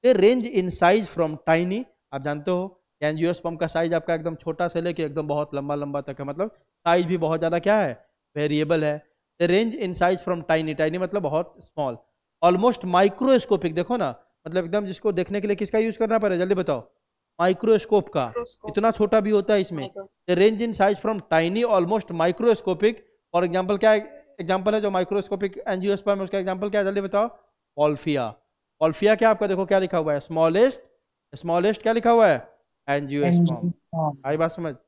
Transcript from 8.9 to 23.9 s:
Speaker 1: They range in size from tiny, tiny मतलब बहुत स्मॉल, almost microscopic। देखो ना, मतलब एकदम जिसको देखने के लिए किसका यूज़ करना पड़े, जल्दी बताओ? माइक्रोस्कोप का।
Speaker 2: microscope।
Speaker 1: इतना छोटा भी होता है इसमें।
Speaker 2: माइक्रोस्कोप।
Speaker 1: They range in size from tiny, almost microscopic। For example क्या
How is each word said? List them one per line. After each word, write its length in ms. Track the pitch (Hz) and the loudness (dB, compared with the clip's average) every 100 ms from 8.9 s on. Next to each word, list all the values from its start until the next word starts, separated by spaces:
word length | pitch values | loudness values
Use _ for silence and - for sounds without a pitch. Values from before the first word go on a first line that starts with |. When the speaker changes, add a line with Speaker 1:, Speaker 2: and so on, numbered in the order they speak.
| 151 _ _ _ _ | -4 _ _ _ _
Speaker 1:
They 120 | 170 | 2
range 340 | 185 226 285 190 | 2 0 -4 -6
in 100 | 180 | 0
size 260 | 175 185 - | 0 0 -4
from 220 | 175 156 | -6 0
tiny, 300 | 160 156 151 | 0 0 -2
tiny 180 | 156 180 | -2 -2
मतलब 240 | 180 202 | -4 -4
बहुत 320 | 151 156 175 _ | -2 -4 -6 _
स्मॉल, 400 | - - 135 117 _ _ _ _ | -16 -6 -6 -6 _ _ _ _
almost 400 | 170 180 233 - | 2 4 2 0
microscopic। 880 | 185 180 202 196 262 254 - 196 175 | 0 2 2 2 2 2 2 -2 0
देखो 240 | 160 170 240 | -4 -4 -2
ना, 280 | 151 120 _ _ 160 | -4 -6 _ _ -6
मतलब 160 | 170 | -4
एकदम 220 | 170 202 196 | -2 -4 -4
जिसको 260 | 185 214 | -4 -2
देखने 280 | 180 180 202 | -2 -2 -4
के 60 | 202 | -2
लिए 100 | 190 | -2
किसका 220 | 202 220 | 0 0
यूज़ 200 | 226 - | 0 -2
करना 200 | 220 226 | 0 2
पड़े, 200 | 202 180 | 2 0
जल्दी 160 | 185 | 0
बताओ? 380 | 190 160 120 - _ _ _ _ - | 0 0 -4 -6 _ _ _ _ 0
माइक्रोस्कोप 680 | 180 185 220 220 - 208 - | 0 2 2 2 4 0 2
का। 160 | 156 | -4
Speaker 2:
microscope। 460 | 120 233 - _ - | -4 -6 -10 _ -6
Speaker 1:
इतना 200 | 202 220 | 0 0
छोटा 300 | 220 208 220 | 2 2 2
भी 100 | 208 | 2
होता 240 | 208 196 | 0 2
है 60 | 208 | 0
इसमें। 200 | 190 165 | 0 -6
Speaker 2:
माइक्रोस्कोप। 560 | 127 - 196 _ - 180 | -10 -12 -18 _ -2 4
Speaker 1:
They 140 | 208 | 4
range 200 | 208 233 | 4 -4
in 100 | 208 | 2
size 260 | 196 202 214 | 2 2 -2
from 260 | 214 - | -4 0
tiny, 460 | 160 170 208 233 202 | 0 2 0 2 2
almost 420 | 175 214 - 170 | 2 -2 -2 0
microscopic। 720 | 170 180 233 220 - 175 208 220 _ _ _ 175 | 0 2 2 2 0 2 0 0 _ _ _ 0
For 120 | 180 | 0
example 320 | 180 190 196 | -2 -2 2
क्या 140 | 220 | 4